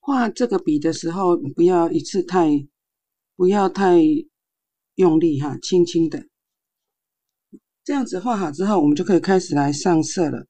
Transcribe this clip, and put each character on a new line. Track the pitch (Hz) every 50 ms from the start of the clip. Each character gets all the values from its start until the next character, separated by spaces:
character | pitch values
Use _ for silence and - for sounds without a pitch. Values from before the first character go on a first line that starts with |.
| _
画 | - 277 254 240 214
这 | 190 - 254 240
个 | 196 185
笔 | - - 151 147
的 | 147 165
时 | 160 - - 160
候， | 165 190 196 180 175 165
不 | - 139 139 -
要 | 170 180 185 175 170 165
一 | - 160
次 | 139 - - 196
太， | 175 - 180 185 170 156 147 147 139 - _ _ _ _ _ _ _ _ _ _ _ _ _ -
不 | 185 180
要 | 202 208 196 185
太 | 190 190 196 185 175 170 160 156 156 147 - _ _ _ _ _ _ _ _ _ _ _ _ _ _
用 | - 190 175 156 160
力 | - 170 151 135
哈， | 143 147 131 -
轻 | - - - 180 175
轻 | 170 - 170 165 156
的。 | 147 151 - _ _ _ _ _ _ _ _ _ _ _ _ _ _ _ _ _ _ _ _ _ _ _ _ _ - - _ _ _ _ _
这 | - 285
样 | 277 254
子 | - - 185
画 | 180 247 233
好 | 202 190 151
之 | 143 143 190
后， | 202 214 185
我 | 151
们 | 151 147 147
就 | 180
可 | 170 202
以 | 165
开 | 160 - 196 185
始 | 180 - 151
来 | 143 143 139
上 | 147 147 - 190 175 160 156
色 | 151 - - 175 147
了。 | 127 - 139 _